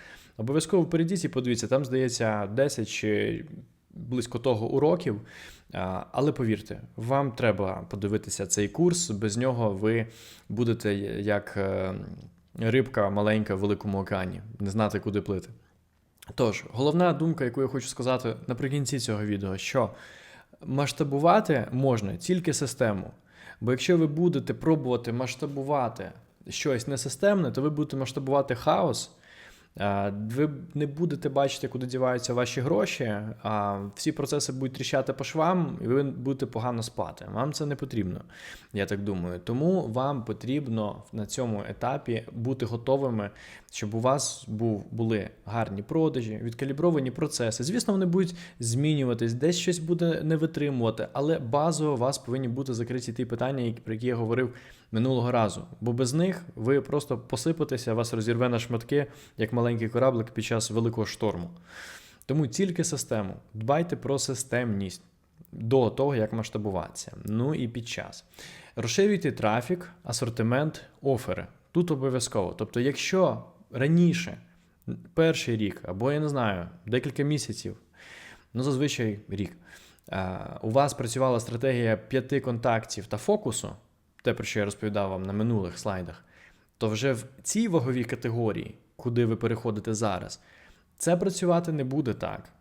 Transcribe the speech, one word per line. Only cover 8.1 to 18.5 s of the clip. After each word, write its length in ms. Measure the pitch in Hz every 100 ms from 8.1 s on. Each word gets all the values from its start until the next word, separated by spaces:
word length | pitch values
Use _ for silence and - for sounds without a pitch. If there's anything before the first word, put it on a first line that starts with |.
| 104 - - 98
цей 220 | - 101
курс. 420 | - 170 175 -
Без 260 | 104 107 104
нього 340 | 131 120 110
ви 360 | 95 107 113 113 - - - -
будете 460 | 107 120 113 107 101 101 113
як, 340 | 104 101 - 104
е, 380 | 98 95 95 95 - 87 - - _ -
рибка 520 | 113 127 131 - 101
маленька 440 | 101 104 110 104
в 40 | 95
великому 420 | 101 98 107 98
океані, 400 | 95 98 92 92 104 -
не 120 | 101
знати, 300 | 104 107 104
куди 200 | 107 101
плити. 280 | 92 95 - - _ _ _ _ _ _ -
Тож, 300 | - 120 104 -
головна 400 | 113 143 156 180
думка, 320 | 143 160 165
яку 180 | 127 120
я 60 | 131
хочу 200 | 135 123
сказати 460 | - 123 127 120 113
наприкінці 520 | -